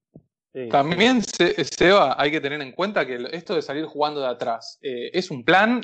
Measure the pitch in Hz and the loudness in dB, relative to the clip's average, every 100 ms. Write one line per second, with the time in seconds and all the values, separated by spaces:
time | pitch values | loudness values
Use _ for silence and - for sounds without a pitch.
0 | _ - _ _ _ 135 120 143 143 170 | _ -20 _ _ _ -12 0 0 2 2
1 | 226 254 196 - 175 - - - 170 196 | 4 4 0 0 2 2 -4 2 6 6
2 | 147 131 143 151 139 147 135 - 190 202 | 4 2 0 -2 -4 -6 -8 -6 -4 -2
3 | 135 127 123 170 175 175 139 143 156 143 | -4 -4 -8 -10 -4 -4 -4 -6 -8 -4
4 | 147 147 131 120 123 113 - - 143 123 | -2 -2 -4 -4 -6 -6 -10 -14 -10 -8
5 | 123 170 180 143 120 180 220 247 | -6 -6 -4 -4 2 4 4 0